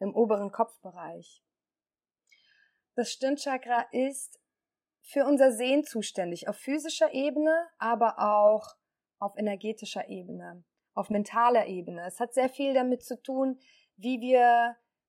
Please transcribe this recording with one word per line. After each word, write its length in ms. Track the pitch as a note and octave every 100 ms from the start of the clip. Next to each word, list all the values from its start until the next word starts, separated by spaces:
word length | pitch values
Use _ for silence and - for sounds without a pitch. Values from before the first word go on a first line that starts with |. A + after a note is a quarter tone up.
im 140 | G3
oberen 360 | G3 A3+ G#3 G3+
Kopfbereich. 920 | G#3 A3+ _ F#3 F3 D#3+ E3+ E3+ _ _ _ _ _ _ _ _ _ _ _ _ _ _ _ _ -
Das 160 | A3+
Stirnchakra 720 | - C4 C#4+ C#4+ B3+ A#3+ A#3+ -
ist 480 | A#3+ C4+ C4+ - - _ _ _ _ _ _
für 220 | - C#4+
unser 280 | C4+ C#4+ C4
Sehen 320 | A3 B3 C#4+
zuständig, 640 | D4 A3+ G#3 - F3 F3 -
auf 80 | -
physischer 580 | - D4+ D4+ - D4+
Ebene, 400 | C4 C#4+ C#4+ D#4 D#4+ E4+ -
aber 400 | A3+ A3+ A3+ -
auch 560 | G#3 G#3 G#3 G#3+ - - _ _ _ -
auf 160 | G3+ G3+
energetischer 720 | G#3+ G3 G#3+ A3 G#3 G3 -
Ebene, 560 | F#3+ F3+ F#3 F3 F3 _ _ _
auf 140 | - F#3+
mentaler 580 | G#3 G3+ G#3+ A#3+ A#3 -
Ebene. 380 | F3+ F3 E3+ F3+
Es 120 | -
hat 160 | A#3+
sehr 140 | C4 B3+
viel 260 | C4+ C#4
damit 300 | C4 B3+ B3
zu 180 | - A#3+
tun, 380 | - C4 C4+ C4 _ _ _ -
wie 240 | A3+ B3+
wir 560 | B3 B3+ A#3+ A#3 A#3 A#3+ _ _